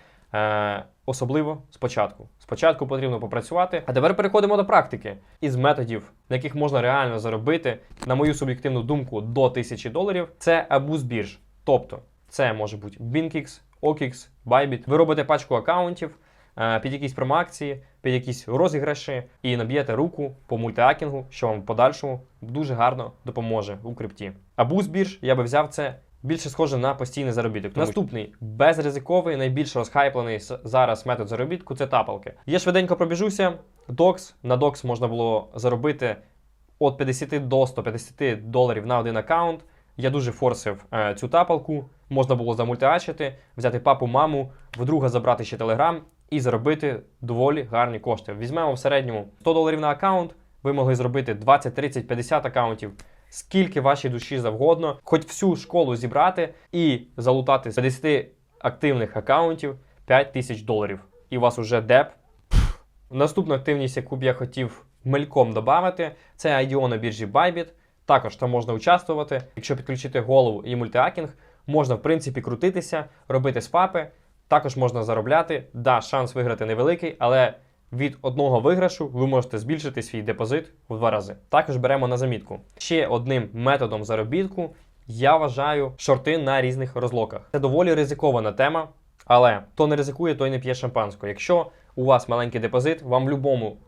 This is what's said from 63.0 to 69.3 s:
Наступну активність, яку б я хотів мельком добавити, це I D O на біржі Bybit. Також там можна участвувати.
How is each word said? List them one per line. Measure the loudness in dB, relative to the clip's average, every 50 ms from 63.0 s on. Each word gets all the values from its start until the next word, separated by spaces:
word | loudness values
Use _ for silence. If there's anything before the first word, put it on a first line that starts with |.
| _ -8
Наступну | 0 0 0 2 2 -2 0 0 -2
активність, | -2 0 0 0 0 0 -2 -4
яку | -6 -6 -6 -8
б | 0
я | 0 0 0
хотів | 0 -4 -8 -4 -6 -6 -6 -6 -14 -20 _ _ _ -4
мельком | -2 0 0 -2 0 2 2 4 4
добавити, | 2 -2 2 2 2 4 2 0 -2 -2 -6 -6 -6 _ _ _ _
це | -4 -2 0 2
I | 2 0 0
D | 0 0
O | 0 0
на | 0
біржі | -2 -4 -4 -4 -4 -8
Bybit. | 0 2 4 4 4 2 -2 -8 -10 _ _ _ _ _ _ 2
Також | 4 4 4 4 0 -6
там | -4 -4 0
можна | 0 -2 -2 -2
участвувати. | -4 0 4 4 4 4 2 -2 -4 -4 -4 -4